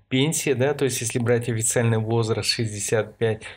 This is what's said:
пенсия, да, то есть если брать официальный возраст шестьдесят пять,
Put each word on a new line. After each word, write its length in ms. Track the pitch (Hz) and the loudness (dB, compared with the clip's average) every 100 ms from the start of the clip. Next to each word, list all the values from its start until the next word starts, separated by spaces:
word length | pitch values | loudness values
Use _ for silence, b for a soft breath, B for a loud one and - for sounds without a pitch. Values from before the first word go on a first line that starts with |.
| _ | _
пенсия, 460 | 131 143 165 - | 0 2 0 0
да, 200 | 120 135 | 2 0
то 100 | 143 | 2
есть 160 | 135 120 | 0 0
если 180 | 113 131 | -2 -2
брать 300 | 117 120 120 | 2 2 0
официальный 500 | 113 110 131 117 113 | -2 0 2 2 2
возраст 500 | 110 117 110 107 98 | 2 0 0 0 -2
шестьдесят 680 | - 113 104 - 113 104 - | -2 -4 -4 -2 0 0 -2
пять, 240 | 113 107 B | -2 -2 B